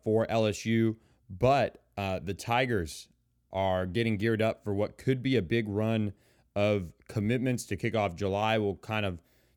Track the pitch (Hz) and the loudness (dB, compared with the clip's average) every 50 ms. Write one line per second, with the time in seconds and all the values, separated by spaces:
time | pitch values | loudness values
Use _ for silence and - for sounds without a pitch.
0 | _ 110 107 110 113 - 107 113 110 107 101 - - 113 113 113 113 110 110 - | _ 0 2 2 2 2 2 2 2 2 0 -2 0 0 2 4 4 2 0 -2
1 | _ _ _ _ _ _ 95 90 117 127 139 139 113 - - - - _ _ - | _ _ _ _ _ _ -4 2 4 4 4 4 2 0 -2 -8 -18 _ _ -6
2 | 98 95 95 90 71 92 98 - - - 117 123 135 123 120 101 85 76 - - | -4 -4 -4 -4 -4 -6 -8 -6 -4 -2 0 0 2 2 0 0 -2 -4 -6 -12
3 | - - _ _ _ _ _ _ _ _ - 95 95 95 92 92 92 92 90 117 | -18 -20 _ _ _ _ _ _ _ _ -4 0 0 2 2 0 0 -2 -2 0
4 | 117 113 110 98 101 117 113 104 110 110 - - _ 107 101 98 104 - - - | 0 0 0 0 0 0 0 2 0 0 -2 -2 _ -4 -2 -2 -2 -2 -4 -6
5 | - 131 135 131 127 135 131 117 92 76 113 117 113 107 98 104 107 110 113 110 | -2 -2 -2 0 0 0 0 0 2 2 0 0 0 -2 -2 -2 0 0 2 0
6 | 107 101 95 - _ _ _ _ _ _ _ 101 101 107 104 101 90 80 - _ | 0 -2 -4 -8 _ _ _ _ _ _ _ 0 2 2 2 0 -2 -4 -10 _
7 | - - - 113 101 107 123 127 120 131 123 117 - - 104 - - 117 104 113 | -20 -8 -4 -2 0 0 0 0 0 0 -2 -2 -4 -6 -6 -4 -2 -2 0 0
8 | 101 98 85 80 101 95 95 101 107 110 110 110 107 101 95 - - - 110 110 | 0 0 -2 -2 -2 -2 0 0 2 2 2 2 2 0 -2 -4 -6 -6 -4 -2
9 | 104 98 90 82 - _ _ _ _ _ _ | -2 -2 -4 -6 -12 _ _ _ _ _ _